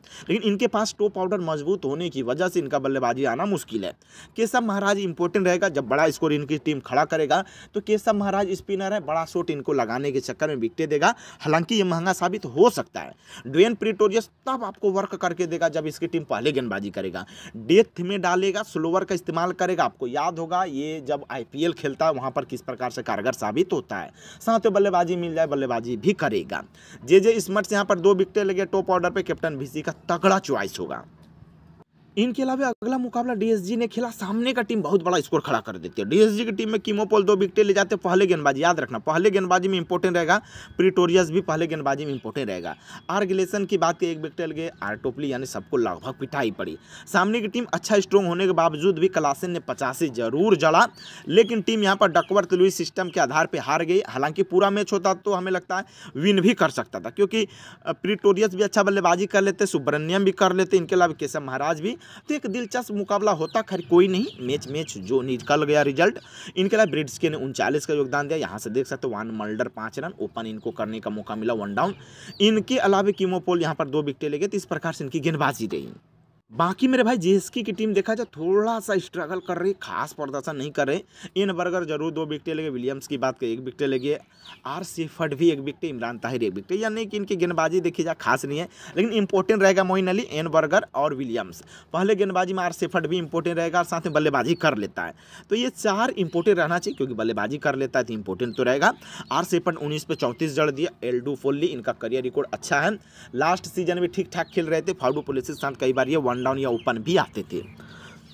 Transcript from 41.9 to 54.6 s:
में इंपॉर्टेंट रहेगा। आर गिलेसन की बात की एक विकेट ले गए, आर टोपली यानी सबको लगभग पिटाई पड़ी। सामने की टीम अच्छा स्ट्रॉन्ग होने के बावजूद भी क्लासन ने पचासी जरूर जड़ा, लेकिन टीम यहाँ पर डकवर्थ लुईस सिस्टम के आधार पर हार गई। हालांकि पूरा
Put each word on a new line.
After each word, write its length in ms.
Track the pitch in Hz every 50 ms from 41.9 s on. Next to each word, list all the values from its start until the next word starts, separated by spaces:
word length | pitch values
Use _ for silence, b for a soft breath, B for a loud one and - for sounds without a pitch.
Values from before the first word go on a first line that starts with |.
| 139 139 156
में 60 | 147 139
इंपॉर्टेंट 340 | 120 - 110 - 147 131 104
रहेगा। 260 | 95 90 85 85 73 B B B B B B -
आर 160 | 175 202 208
गिलेसन 400 | 180 190 190 185 175 - 202 196
की 120 | 170 202 175
बात 220 | 170 165 165 -
की 60 | 185
एक 120 | 170 165 156
विकेट 240 | 156 151 - -
ले 140 | 170 156 156
गए, 160 | 151 165 165 - - 95
आर 120 | 101 107 -
टोपली 340 | - 131 120 131 147 139
यानी 140 | 127 123 135
सबको 320 | - - 104 92 - 151 127
लगभग 380 | 113 98 87 85 - 135 127
पिटाई 360 | - 135 131 - 143 127 110
पड़ी। 260 | 98 - 98 85 78 - B B B B B B
सामने 340 | - 190 185 208 220 240
की 60 | 208 202
टीम 180 | - 240 240 - -
अच्छा 260 | 170 - - 220 202
स्ट्रॉन्ग 280 | 190 - 190 202 196 175
होने 180 | 170 175 196
के 60 | 180 180
बावजूद 460 | 160 165 170 156 147 156 196 185 156
भी 80 | 170 190
क्लासन 420 | 180 165 156 143 139 - 190 180
ने 80 | 175 165
पचासी 480 | - - 127 - 139 123 131 - 170 143
जरूर 460 | 117 117 117 113 127 151 190 220 196 147
जड़ा, 280 | 160 156 156 175 233 233 B B B B B B B B
लेकिन 320 | 151 208 226 196 233 220
टीम 220 | 175 - 226 220 202
यहाँ 120 | 190 196
पर 160 | 196 214 185
डकवर्थ 420 | 151 - - - 185 202 180 170 185
लुईस 240 | 180 185 196 180 -
सिस्टम 320 | 165 156 - - 185 180
के 100 | 143 180
आधार 260 | 147 123 143 156 160 -
पर 120 | - 147
हार 220 | 117 131 147 165 170
गई। 180 | 160 180 196 - -
हालांकि 360 | - 131 139 156 151 185 190
पूरा 240 | - 165 185